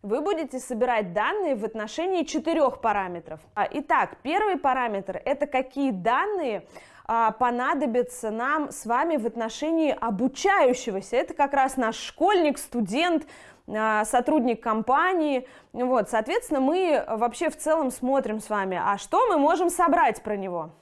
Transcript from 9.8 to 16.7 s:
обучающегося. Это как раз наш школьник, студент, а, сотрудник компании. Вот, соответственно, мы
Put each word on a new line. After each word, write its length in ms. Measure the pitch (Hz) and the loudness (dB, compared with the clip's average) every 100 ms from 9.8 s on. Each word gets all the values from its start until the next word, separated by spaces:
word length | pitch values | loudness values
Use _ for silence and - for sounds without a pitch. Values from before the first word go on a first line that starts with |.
| 311 - | 2 0
обучающегося. 1160 | 226 190 262 - 403 392 277 247 - 196 196 240 | -2 0 -2 0 2 4 4 4 -2 -6 -2 -2
Это 180 | 330 | -2
как 180 | 330 277 | 0 0
раз 240 | 277 262 269 | 2 0 0
наш 200 | 226 220 | -2 -2
школьник, 640 | - - 349 403 311 - | -10 0 2 4 2 0
студент, 680 | - 240 196 233 349 330 - - - - - | -4 -4 -2 0 2 0 -2 -20 -20 -20 -8
а, 360 | 214 220 214 | -2 0 2
сотрудник 560 | 220 247 247 311 247 226 | 2 2 4 2 2 0
компании. 840 | 240 220 226 269 359 370 302 269 254 - _ | 0 -2 2 4 4 2 2 0 -4 -20 _
Вот, 380 | - 247 254 196 | -4 0 2 2
соответственно, 500 | 226 220 403 - 285 | 0 0 -2 0 0
мы 440 | 269 | 2